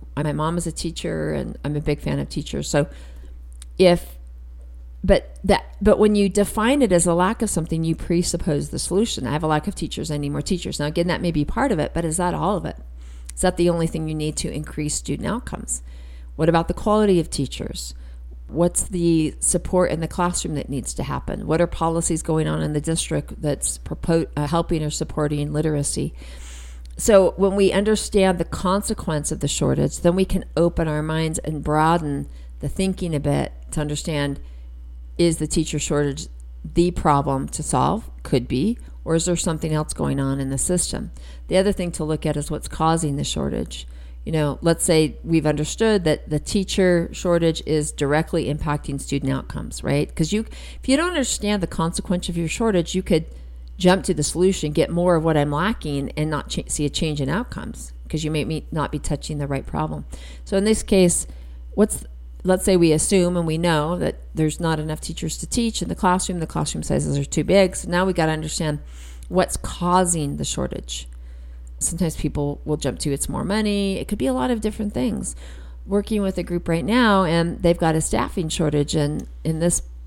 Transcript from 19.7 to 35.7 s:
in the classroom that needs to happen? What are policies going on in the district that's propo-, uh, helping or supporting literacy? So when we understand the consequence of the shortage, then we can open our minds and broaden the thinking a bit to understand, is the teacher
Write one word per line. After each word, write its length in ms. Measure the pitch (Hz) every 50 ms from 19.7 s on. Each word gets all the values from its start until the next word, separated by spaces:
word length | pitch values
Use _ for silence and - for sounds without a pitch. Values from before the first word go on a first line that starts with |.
| - 180 180 -
in 80 | - 160
the 80 | 165 160
classroom 480 | - - 175 180 175 - - 165 156
that 120 | 143 - -
needs 240 | 143 135 - - -
to 100 | - -
happen? 420 | - 135 127 - - - - -
What 140 | - 156 165
are 80 | 175 170
policies 520 | - - 165 165 165 170 165 - 170 156
going 280 | - - 156 160 156 156
on 120 | 151 156
in 100 | 156 147
the 80 | 151 147
district 600 | 143 165 165 170 - - 160 147 - - - -
that's 380 | - 147 143 - - - - -
propo-, 480 | - - - - - - 165 165 160 - -
uh, 120 | 147 147 135
helping 340 | 160 165 170 - 175 156
or 80 | 156 147
supporting 640 | - - 139 - - - 151 147 151 147 147 147
literacy? 600 | 151 151 151 156 156 143 143 - - - 139 160 - - - - - - - - - - - - - - - - - -
So 340 | - - 214 196 190 170 -
when 180 | - 190 196 190
we 180 | 202 196 190
understand 680 | - 190 202 214 214 208 - - - 208 190 190 185 175
the 60 | 170
consequence 880 | - - - - 185 190 208 - - 220 - - - 156 147 147 -
of 100 | 156 160
the 80 | - 139
shortage, 520 | - - 156 135 135 147 143 151 - -
then 160 | - 175 170
we 80 | 190 190
can 200 | - - 175 - - -
open 320 | - 170 170 175 - 165 160
our 140 | 151 151
minds 360 | 151 160 160 160 160 156 160 -
and 240 | - - 156 147
broaden 640 | - 151 151 156 156 160 170 175 160 147 143 139 143 - - - - - - -
the 100 | - 139
thinking 460 | - - 190 190 185 - 190 170 156
a 60 | 143
bit 320 | 143 147 143 143 135 - - - - -
to 100 | - 156
understand, 600 | 147 147 147 147 - 175 156 147 143 143 139 - - - - - - - - - - - - - - - -
is 200 | - 170 170 156
the 100 | - 156
teacher 320 | 147 - 170 156 -